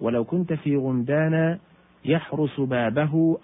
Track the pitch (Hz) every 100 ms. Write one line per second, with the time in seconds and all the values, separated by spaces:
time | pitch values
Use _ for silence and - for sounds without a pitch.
0 | 113 120 113 175 170 156 147 143 131 127
1 | 123 147 160 160 165 180 - _ _ _
2 | 135 160 - 147 143 - 131 123 113 135
3 | 151 160 165 165